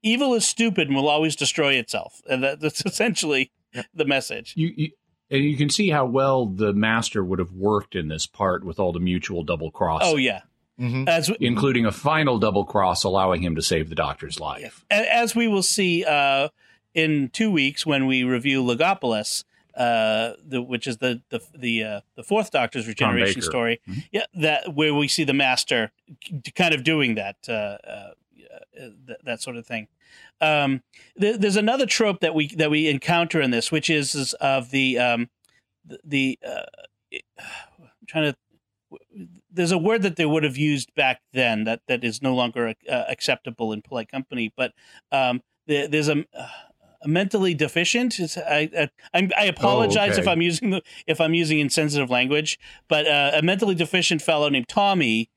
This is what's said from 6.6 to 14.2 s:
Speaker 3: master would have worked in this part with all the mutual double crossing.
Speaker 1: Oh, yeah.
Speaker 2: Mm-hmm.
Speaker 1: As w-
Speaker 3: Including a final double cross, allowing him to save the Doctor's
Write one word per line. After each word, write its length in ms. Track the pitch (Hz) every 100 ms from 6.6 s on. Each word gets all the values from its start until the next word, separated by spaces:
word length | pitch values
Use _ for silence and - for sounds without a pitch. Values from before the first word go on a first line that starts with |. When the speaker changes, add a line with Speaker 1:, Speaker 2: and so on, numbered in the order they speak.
| 107
Speaker 3:
master 520 | 101 110 113 113 107
would 140 | 90 92
have 100 | 90
worked 420 | 92 98 104 - 95
in 120 | 78
this 180 | 78 -
part 360 | - 98 90
with 140 | 92 80
all 140 | 92
the 80 | 85
mutual 420 | 90 90 - 90
double 280 | 80 85 80
crossing. 360 | - 90 80 180
Speaker 1:
Oh, 80 | 156
yeah. 260 | 127 95 - _ _ -
Speaker 2:
Mm-hmm. 280 | 123 127 131
Speaker 1:
As 200 | 165 151
w- 180 | - 123
Speaker 3:
Including 400 | 117 139 123 113
a 60 |
final 460 | 104 143 156 147 120
double 260 | 107 98
cross, 400 | 95 104 95 87
allowing 380 | 101 95 95 87
him 120 | 87 80
to 60 |
save 260 | 78 82 78
the 60 |
Doctor's 460 | 80 73 73